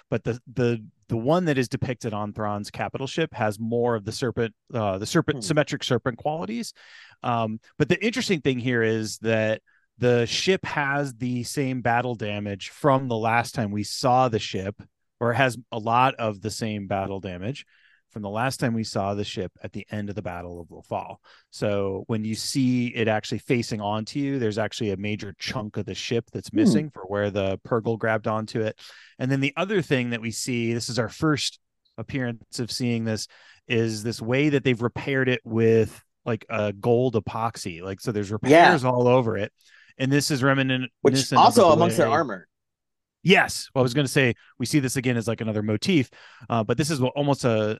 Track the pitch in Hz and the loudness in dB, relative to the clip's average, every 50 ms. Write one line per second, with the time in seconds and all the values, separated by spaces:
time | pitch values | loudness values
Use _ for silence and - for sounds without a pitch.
0 | _ _ 123 117 - 123 113 123 _ - 113 131 123 120 120 117 107 - _ _ | _ _ -4 -4 -2 -4 -6 -6 _ -10 -2 0 0 0 0 -2 -6 -16 _ _
1 | _ _ 120 113 113 131 160 180 185 160 143 131 123 - - 123 - 131 127 - | _ _ -4 -2 2 2 2 2 2 2 0 0 0 -2 -4 -6 -4 -6 -6 -6
2 | - 117 104 104 104 104 - - 107 104 104 101 101 - - - 110 101 - 127 | -6 -6 -4 -4 -6 -6 -6 -6 -4 -4 -4 -4 -6 -8 -8 -8 -8 -6 -6 -8
3 | 135 131 - - 160 156 - - 113 107 104 104 113 113 117 120 120 120 117 110 | -8 -6 -2 -4 -4 -4 -2 -2 -2 -2 -2 -4 -6 -4 -2 0 0 0 0 -2
4 | 98 107 110 - 135 120 107 - 117 110 - _ _ _ - 117 107 101 95 95 | -4 -6 -6 -4 -4 -2 0 -2 -2 -4 -4 _ _ _ -4 -2 0 0 -2 -2
5 | 110 - - 170 - - 151 131 107 180 156 151 143 - - 131 - - 131 113 | -4 2 2 2 2 2 -2 -4 -2 0 2 2 2 0 -2 -6 0 0 0 0
6 | - 135 117 - - 147 151 160 185 190 226 240 214 - - _ - - - - | 0 -2 -6 -4 -4 -4 -4 -4 -6 -6 -6 -6 -8 -10 -14 _ -20 -20 -20 -20
7 | - - - _ - 123 120 117 113 110 110 113 _ _ _ - 151 120 175 - | -20 -20 -20 _ -4 -2 0 0 0 -2 -4 -10 _ _ _ -2 2 2 2 0
8 | 196 233 214 262 226 - 196 151 - 147 131 123 113 131 123 117 113 110 113 113 | 0 -2 -2 -2 0 0 -2 0 2 0 0 0 0 0 2 2 2 2 2 0
9 | 110 104 - - 104 113 113 110 110 110 110 - _ _ _ _ _ _ _ - | -2 -4 -8 -4 0 0 2 2 2 0 0 -2 _ _ _ _ _ _ _ 0
10 | 120 123 120 120 120 110 - - - 185 190 175 - - - 151 143 139 139 143 | 2 4 4 4 2 0 -2 -2 2 2 0 0 0 -4 -2 0 0 2 0 0
11 | 143 139 120 113 127 123 123 123 117 - - 151 139 131 131 127 110 120 117 120 | -2 -2 -4 -6 -4 -4 -2 -4 -4 -4 -2 -2 -2 -2 -2 0 0 2 2 2
12 | 120 127 120 101 110 104 104 104 101 104 101 95 - - - - - 147 135 135 | 2 0 -4 -4 -4 -4 -4 -4 -4 -6 -6 -8 -10 -16 -10 2 4 4 4 4
13 | 135 127 117 110 110 113 113 120 117 - - - 110 101 101 104 104 - - - | 2 0 -2 0 0 2 2 2 2 0 -4 -4 -2 -2 -2 -4 -4 -6 -6 0
14 | - 131 123 127 127 127 110 104 - - - 98 92 98 - - - _ _ _ | 2 4 4 4 4 4 2 -2 -2 -4 -6 -6 -6 -6 -8 -10 -20 _ _ _
15 | _ _ _ _ 120 117 120 117 139 131 113 117 - _ - 113 104 113 113 123 | _ _ _ _ -2 0 4 4 4 2 2 -4 -12 _ -10 -6 -2 2 4 4
16 | 127 135 131 - 117 110 104 95 92 107 98 - 120 110 107 104 98 92 101 98 | 4 4 2 0 -4 -4 -4 -4 -6 -8 -6 -4 -6 -4 -4 -6 -4 -4 -4 -4
17 | 95 98 98 98 95 95 90 87 92 110 143 - - _ _ _ _ _ _ _ | -2 -4 -6 -8 -8 -10 -10 -8 -8 -8 -8 -8 -14 _ _ _ _ _ _ _
18 | _ _ _ 110 104 98 101 110 123 135 131 - 135 123 113 113 110 - - 113 | _ _ _ -10 -8 -6 -4 -2 -2 -2 -2 -2 -2 -2 0 -2 -4 -4 -4 -2
19 | 98 98 104 101 101 - - 113 92 87 _ _ - 95 - 107 95 _ - 107 | -2 -2 -2 -2 -4 -6 -6 -8 -8 -8 _ _ -16 -14 -12 -14 -12 _ -8 -8
20 | 101 101 98 107 90 95 87 87 87 87 87 87 85 80 87 78 - _ 110 95 | -8 -8 -8 -8 -8 -8 -10 -10 -12 -12 -14 -14 -16 -16 -18 -20 -12 _ -8 -8
21 | 90 90 95 _ _ _ - _ _ _ - - - 107 101 101 98 98 95 95 | -8 -10 -16 _ _ _ -20 _ _ _ -10 -4 -2 -2 0 0 -2 -2 -4 -6
22 | - - 117 110 107 110 110 - - - - 143 131 127 123 123 120 120 - 123 | -4 -4 -4 -2 -2 -4 -6 -6 -6 -4 0 0 2 2 2 2 0 -2 -2 0
23 | 110 110 107 107 - - 117 104 - - 139 120 113 - 120 104 104 101 107 110 | 0 2 0 0 -2 -4 -8 -8 0 0 0 0 0 -4 -6 -4 -2 -2 -2 -2
24 | 110 - - 147 143 139 139 135 120 107 101 110 110 104 - - 117 104 95 92 | -4 -4 -4 -4 -2 -2 -2 0 -2 -2 0 -2 -4 -4 -4 -4 -2 -2 -2 -2
25 | 101 104 107 95 110 98 92 _ - - - 135 113 107 - 117 98 107 95 - | -2 -4 -4 -4 -6 -12 -12 _ -10 -6 -6 -6 -8 -6 -8 -8 -8 -6 -8 -8
26 | - - 120 117 - _ _ 95 - - - 311 311 208 - - 156 147 _ - | -4 -2 -2 -2 -2 _ _ -12 -10 -2 0 4 4 6 4 4 0 -2 _ -14
27 | 95 92 101 101 104 104 95 104 98 98 95 95 _ - 127 113 104 120 113 104 | -8 -4 -2 0 0 0 0 -2 -2 -2 -2 -4 _ -2 -2 0 0 -2 -2 0
28 | - 113 110 110 107 117 107 110 110 107 - 117 110 107 - - - - - - | 0 0 0 0 0 -2 -2 -2 -4 -4 -4 -2 -2 -2 -4 -8 -18 -20 -20 -20
29 | - - _ - 131 131 139 135 135 139 - 165 175 196 220 190 151 - 147 127 | -20 -20 _ -6 -2 -2 0 0 0 -2 -2 -2 -4 0 0 -2 0 0 0 0
30 | 120 120 120 113 110 117 110 - - - 127 120 117 113 117 117 113 - 117 127 | 0 -2 -4 -4 -6 -6 -6 -6 -6 -4 -2 -2 0 0 -2 -2 -4 -4 -2 -2
31 | 117 104 - - 156 156 151 123 - - - _ _ _ _ _ _ _ _ - | -2 -4 -4 0 2 2 2 2 -2 -6 -8 _ _ _ _ _ _ _ _ -14
32 | 117 - - 135 127 120 117 107 - _ - - 123 104 - - 127 120 117 117 | -12 -6 -4 -4 -4 -4 -6 -8 -14 _ -8 -8 -6 -6 -4 -2 -2 0 0 0
33 | 113 113 110 101 - - - - - - - _ _ - 123 113 117 113 110 107 | 0 -2 -2 -4 -4 -10 -14 -20 -20 -20 -20 _ _ -6 -4 -2 -2 -2 -4 -4
34 | 104 117 107 - 113 110 123 135 147 151 143 135 - 135 123 107 120 117 - - | -6 -6 -6 -6 -4 -2 0 2 2 2 2 2 2 0 0 0 -2 -4 -4 -6
35 | - 143 139 135 131 127 127 117 _ 117 110 113 113 113 113 113 110 104 - - | -6 -2 -2 0 2 0 0 -2 _ -4 0 2 4 6 6 4 4 2 -4 -16
36 | _ _ _ _ _ 123 117 104 - - 117 107 104 104 98 101 98 120 120 120 | _ _ _ _ _ -6 -6 -6 -6 -6 -4 -2 -2 -2 -4 -2 2 2 2 4
37 | 127 131 110 110 - - - 113 113 117 - - - 98 82 80 90 95 101 - | 2 0 0 -2 -4 -4 -6 -4 -6 -6 -6 -8 -10 -10 -10 -10 -10 -10 -10 -6
38 | - 127 107 104 104 95 107 104 - 127 143 165 170 139 180 143 117 127 127 123 | -6 -4 -2 -2 -4 -4 -4 -4 4 6 8 8 10 8 6 4 2 0 2 4
39 | 123 123 123 131 120 113 101 98 104 - _ _ _ _ _ - _ _ _ - | 4 6 6 6 4 2 -2 -4 -6 -8 _ _ _ _ _ -20 _ _ _ -4
40 | 131 131 139 147 139 - 156 127 127 139 135 139 135 131 131 127 127 120 _ _ | 0 2 2 2 2 0 0 2 4 4 4 4 2 0 0 -2 -4 -8 _ _
41 | - 143 127 135 127 - 139 147 175 240 - 240 196 170 151 - 170 175 - - | 2 4 4 4 0 4 6 6 6 8 8 8 8 8 8 6 6 2 4 2
42 | 151 113 120 160 165 123 101 90 - _ _ _ _ _ _ _ _ _ _ _ | 2 4 4 2 0 -2 -6 -10 -12 _ _ _ _ _ _ _ _ _ _ _
43 | _ _ _ _ - 151 190 180 139 110 - - - - _ 135 127 127 117 147 | _ _ _ _ 4 6 6 6 6 2 -2 -8 -10 -2 _ 2 2 4 4 2
44 | 143 127 - 147 131 120 107 - _ _ _ _ 120 - - 151 131 127 - 139 | 0 2 4 4 4 4 2 -2 _ _ _ _ -4 2 2 2 2 2 -2 0
45 | 117 127 123 120 107 117 113 - 113 110 104 107 104 110 107 104 - - 190 151 | 0 0 0 0 -2 -2 -4 -2 -4 -2 -2 -2 0 0 -2 0 0 2 2 2
46 | 120 - _ - - - - - - - 113 117 110 110 120 123 156 143 165 127 | 2 0 _ -20 -20 -20 -20 -20 -6 -2 0 0 0 0 0 0 0 0 0 0
47 | 127 127 - 143 143 143 135 - - 123 113 110 107 107 110 | 0 0 0 0 2 2 0 2 2 2 2 2 2 0 -2